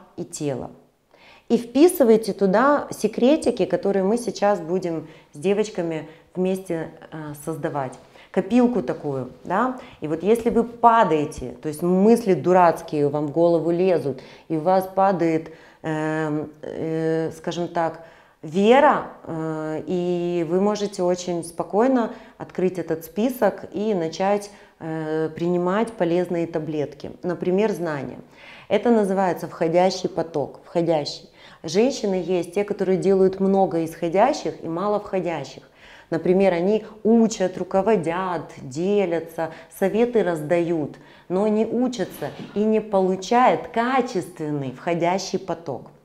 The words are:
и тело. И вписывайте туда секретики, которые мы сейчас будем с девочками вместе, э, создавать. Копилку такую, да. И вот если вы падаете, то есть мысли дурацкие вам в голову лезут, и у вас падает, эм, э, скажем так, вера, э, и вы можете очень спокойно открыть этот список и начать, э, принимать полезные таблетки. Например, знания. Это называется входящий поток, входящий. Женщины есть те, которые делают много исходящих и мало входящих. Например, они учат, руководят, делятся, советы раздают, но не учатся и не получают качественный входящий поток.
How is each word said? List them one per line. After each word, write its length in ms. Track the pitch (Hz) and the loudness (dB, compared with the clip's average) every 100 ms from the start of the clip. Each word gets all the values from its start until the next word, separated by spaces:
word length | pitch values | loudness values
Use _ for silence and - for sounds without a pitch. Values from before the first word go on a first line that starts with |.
| - - | -18 -14
и 80 | |
тело. 460 | 170 - 147 127 - - _ _ _ _ - - _ | -12 -6 -6 -6 -8 -16 _ _ _ _ -20 -20 _
И 80 | 240 | 0
вписывайте 760 | 240 262 349 359 233 214 214 | 0 4 4 6 6 6 2
туда 540 | 185 196 202 269 294 - | 0 2 4 4 2 -2
секретики, 760 | - 208 - 247 311 - - 175 | -4 -4 2 4 4 2 0 0
которые 380 | 175 196 196 | 0 0 2
мы 140 | 190 240 | 2 0
сейчас 420 | 220 - 202 202 | -2 0 0 0
будем 480 | 160 185 175 165 - - _ | -2 -4 -2 -6 -8 -18 _
с 40 | 147 | -4
девочками 720 | 170 202 208 - 170 160 151 - _ | 0 0 -2 -4 -4 -6 -8 -18 _
вместе, 580 | 180 185 190 190 165 156 - - | -4 -2 -2 -4 -6 -6 -14 -16
э, 220 | 160 151 147 | -14 -12 -10
создавать. 500 | - 156 156 143 127 - - - - | -8 -6 -6 -4 -6 -10 -20 -20 -4
Копилку 500 | 196 190 240 240 240 | -4 2 4 4 2
такую, 480 | - 151 147 135 123 - | -4 -6 -6 -6 -8 -12
да. 340 | - 185 254 254 - - | -4 -2 -2 -4 -14 -12
И 60 | 151 | -6
вот 160 | 160 | -2
если 260 | 185 226 240 | 2 2 4
вы 140 | 208 | 0
падаете, 920 | 240 - 233 226 190 156 147 - 123 - | 0 4 4 6 4 2 0 -6 -10 -8
то 60 | 156 | -10
есть 160 | 147 | -4
мысли 500 | 175 185 208 226 208 | 0 4 6 4 4
дурацкие 760 | 170 175 185 170 165 - 151 143 | 0 4 6 6 4 -4 0 0
вам 200 | 147 147 | 0 -2
в 40 | |
голову 380 | 156 170 170 160 | 2 4 4 2
лезут, 520 | 170 185 160 139 131 - - - | 2 2 2 -2 -6 -12 -20 -6
и 80 | 160 | -2
у 60 | |
вас 260 | 160 190 185 - | 2 2 0 0
падает, 560 | 196 180 165 160 160 - - - | 2 2 0 0 -4 -16 -20 -10
эм, 680 | 160 156 156 156 156 151 151 151 | -6 -4 -2 -2 -2 -4 -6 -12
э, 680 | - - 160 160 160 160 160 160 | -12 -8 -4 -2 0 0 -2 -6
скажем 300 | 180 165 170 | -8 -6 -4
так, 360 | 170 160 160 - - _ _ | -2 -2 -4 -16 -20 _ _
вера, 680 | 160 175 208 262 294 190 - - - | -4 2 6 8 6 4 -2 -14 -10
э, 560 | 160 160 156 156 156 - | -6 -6 -6 -6 -6 -4
и 640 | 185 175 175 175 175 160 | -2 -2 -2 -2 -2 0
вы 100 | 180 | 0
можете 440 | 202 208 202 196 | 0 0 -4 -2
очень 400 | 180 180 - 175 | 0 0 -2 -6
спокойно 680 | 165 - 165 196 262 254 226 - - - | -6 -8 -2 0 2 2 0 -6 -18 -16
открыть 400 | 156 - 185 180 | -10 -2 -2 -2
этот 260 | 165 160 - | -4 -6 -4
список 600 | - 247 247 202 - - | -2 -2 2 0 0 -8
и 200 | 185 220 | -4 -2
начать, 560 | 190 165 160 190 208 202 - - _ | 0 -2 -2 0 0 -4 -16 -20 _
э, 500 | 160 160 156 156 156 156 | -8 -6 -4 -2 -2 -2
принимать 560 | 170 175 180 202 226 | 0 0 0 0 -2
полезные 560 | - 175 175 175 175 165 | -2 0 2 0 -2 -2
таблетки. 640 | 165 156 151 135 - - - | -4 -4 -4 -6 -8 -16 -10
Например, 500 | 180 175 175 190 220 | -8 -4 0 2 0
знания. 460 | 170 170 147 120 - - - - - - | -2 -4 -6 -8 -12 -18 -20 -20 -20 -2
Это 200 | 208 240 | 0 4
называется 580 | 226 196 190 190 170 170 | 4 2 2 0 -2 -6
входящий 640 | - 165 175 185 185 175 | -2 2 4 4 2 -4
поток, 520 | - 160 147 127 - - | -4 -4 -4 -6 -10 -6
входящий. 640 | 175 170 160 143 - - - - - | -2 2 0 -2 -10 -18 -20 -20 -14
Женщины 540 | 165 180 254 - 208 185 | -2 2 2 0 -2 -2
есть 400 | 160 180 170 202 | 0 -2 -2 -4
те, 100 | 202 | -4
которые 320 | 202 185 185 | -2 0 2
делают 420 | 170 190 190 190 | 4 4 4 4
много 460 | 190 196 185 165 160 | 2 4 2 0 -4
исходящих 800 | 160 170 180 240 302 165 - | -4 -2 2 2 2 -6 -8
и 40 | 165 | -8
мало 320 | 165 208 208 | -4 -2 -2
входящих. 640 | 208 190 175 160 135 - - _ - - - | -2 -4 -4 -6 -8 -16 -20 _ -20 -20 -6
Например, 440 | 165 175 185 196 | -2 2 4 4
они 300 | 175 185 214 - - | 4 2 0 -2 -2
учат, 540 | 214 233 220 - 185 185 | 4 4 4 2 -2 -2
руководят, 960 | 175 190 190 214 156 175 185 165 - - | -2 0 2 2 0 -2 -4 -6 -8 -14
делятся, 920 | 143 131 185 208 185 170 165 - 160 156 - - | -10 -4 0 2 2 -2 -4 -6 -8 -8 -20 -2
советы 440 | 196 208 240 233 | 0 2 2 2
раздают, 760 | 180 165 151 175 170 170 143 - - - - | 2 -2 0 0 2 -2 -4 -8 -20 -20 -4
но 180 | 180 214 | 0 2
не 180 | 214 226 | 2 0
учатся 640 | 226 254 240 175 - 139 - - | 0 -2 -2 -6 -6 -10 -10 -8
и 60 | 202 214 | -2 2
не 160 | 214 | 2
получают 880 | 214 196 185 190 - 240 247 165 - | 2 2 2 0 2 4 4 4 -2
качественный 1000 | 226 240 262 247 180 - - 151 147 131 | -4 0 0 0 -4 -6 -8 -6 -4 -6
входящий 680 | - 175 170 170 190 - 185 | -6 -4 0 0 0 -2 -6
поток. 520 | - 165 151 117 - - | -6 -8 -8 -12 -12 -20